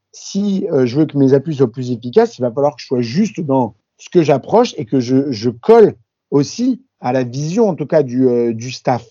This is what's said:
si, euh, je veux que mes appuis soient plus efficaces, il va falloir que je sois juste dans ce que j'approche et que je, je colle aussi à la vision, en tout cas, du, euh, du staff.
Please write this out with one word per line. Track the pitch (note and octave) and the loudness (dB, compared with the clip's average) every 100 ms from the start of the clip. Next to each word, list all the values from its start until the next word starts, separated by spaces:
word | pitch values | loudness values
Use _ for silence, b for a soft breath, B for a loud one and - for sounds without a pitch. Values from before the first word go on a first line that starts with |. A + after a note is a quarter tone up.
| _ | _
si, | - - G3 G3+ F#3+ E3 | -20 -10 -4 -2 -2 -2
euh, | D3+ B2+ | 0 0
je | C3 | 0
veux | D3+ | 0
que | C#3+ | 2
mes | C3+ | 2
appuis | C#3 E3 C#3 | 2 0 0
soient | B2+ | -2
plus | - B2 | -2 -8
efficaces, | A#2 B2 G#3 A#3 - | -8 -2 0 0 -2
il | |
va | B2 | -6
falloir | A2+ C#3+ D3 | -2 -2 -2
que | |
je | - | -6
sois | B2+ | -4
juste | A#2 C#3+ G#3+ - | -2 -2 -2 -4
dans | D3+ C3+ A#2 - _ _ | -2 0 0 -6 _ _
ce | - | -2
que | F3+ | 0
j'approche | D#3 C#3 - G3+ B3 - | 2 0 2 2 2 -2
et | B2 | -4
que | C3+ | -2
je, | A#2+ C3 C#3+ | 0 0 0
je | A2+ A#2+ | -4 -4
colle | A#2 - A3+ G3+ - _ _ _ | -2 4 6 6 2 _ _ _
aussi | C#3 C#3 - B3 A#3 _ _ | -2 -2 -2 -4 -4 _ _
à | B2 | -4
la | C3 | -2
vision, | B2 C3 D3+ G3 G#3+ | -4 -6 -4 0 0
en | D#3 | -2
tout | D3 | -2
cas, | D#3+ | 0
du, | C3+ B2 B2+ | 0 0 0
euh, | A#2+ A#2 | 2 0
du | A2+ B2 | -4 -10
staff. | B2 - A#2+ - | -8 -4 -4 -6